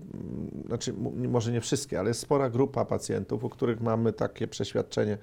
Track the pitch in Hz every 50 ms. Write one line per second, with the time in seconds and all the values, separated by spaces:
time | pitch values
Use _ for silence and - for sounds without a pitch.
0 | - - - - - - - - 85 - - - - - 120 113 - 127 - 92
1 | 117 123 - 110 127 123 123 123 107 117 120 117 - - 151 - - - - 87
2 | 95 110 117 - - - 151 139 135 127 113 120 139 131 - 117 107 - 104 101
3 | - - 104 101 98 - 123 113 123 110 - - 127 120 113 110 117 113 113 113
4 | 117 113 107 - 113 107 - - 113 107 - - 107 - - 117 110 - - 113
5 | 113 107 104 101